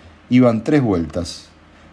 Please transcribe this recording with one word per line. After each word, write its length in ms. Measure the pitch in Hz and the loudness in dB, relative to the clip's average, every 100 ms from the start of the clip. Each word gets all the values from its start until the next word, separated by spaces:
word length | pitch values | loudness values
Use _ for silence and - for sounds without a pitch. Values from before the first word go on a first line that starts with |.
| - - - | -20 -20 0
Iban 340 | 123 123 113 | 2 4 2
tres 180 | 110 151 | 0 0
vueltas. 680 | 120 90 80 87 85 - - _ - - - | 0 -2 -4 -8 -10 -12 -20 _ -20 -20 -16